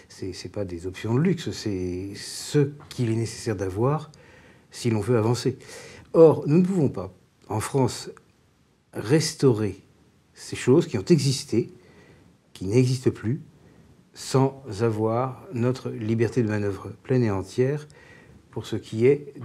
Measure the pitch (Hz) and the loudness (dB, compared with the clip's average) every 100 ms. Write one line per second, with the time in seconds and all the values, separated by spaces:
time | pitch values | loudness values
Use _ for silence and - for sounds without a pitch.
0 | - - 95 87 90 104 87 85 92 - | -20 -12 -12 -10 -12 -8 -8 -8 -10 -8
1 | 110 123 180 170 107 - 110 92 90 90 | -2 2 2 0 -4 -6 -6 -4 -4 -6
2 | 98 104 - - - 147 143 - - - | -8 -12 -12 -12 -2 0 0 -2 -12 -4
3 | 117 110 113 - 120 95 95 95 127 151 | -2 0 -2 -6 -6 -4 -4 0 0 0
4 | - - - - - - _ - 120 110 | -6 -20 -20 -20 -20 -20 _ -4 0 0
5 | 98 120 110 123 131 - - - - - | 2 2 2 0 -2 -4 -12 -20 -18 -20
6 | - 170 160 135 139 165 185 190 127 - | 0 8 8 8 4 4 4 2 0 -2
7 | 92 - _ _ - 104 - 139 120 - | -10 -14 _ _ -6 -6 -2 0 0 -2
8 | - - _ _ _ _ _ _ _ - | -12 -18 _ _ _ _ _ _ _ -10
9 | 104 156 156 - 139 107 104 90 _ _ | 0 2 2 2 4 4 -2 -6 _ _
10 | _ _ _ - - - - 151 170 104 | _ _ _ -20 -14 -2 4 4 4 -4
11 | 92 160 135 127 - 110 - - - - | 2 4 4 -2 -2 -2 -2 -10 -20 -20
12 | - - - _ _ - 92 120 127 127 | -20 -20 -20 _ _ -10 0 2 2 0
13 | - - 104 147 - - - - - - | -2 -2 -4 -6 -8 -20 -20 -20 -20 -20
14 | _ - - 135 135 135 - 98 117 107 | _ -16 -2 2 2 0 -12 -2 0 0
15 | 110 117 131 123 - 123 123 123 123 127 | 0 0 -4 -8 -10 -2 -2 -2 -6 -6
16 | 110 117 117 131 107 107 101 95 98 113 | -2 0 2 2 0 0 -2 -6 -12 -14
17 | - 127 113 98 95 - 127 147 151 - | -2 2 2 0 -4 -2 -2 -2 -10 -20
18 | - - - - _ 117 - 107 - 110 | -20 -20 -20 -20 _ -12 -8 -8 -6 2
19 | 127 147 147 - | 4 4 -2 -14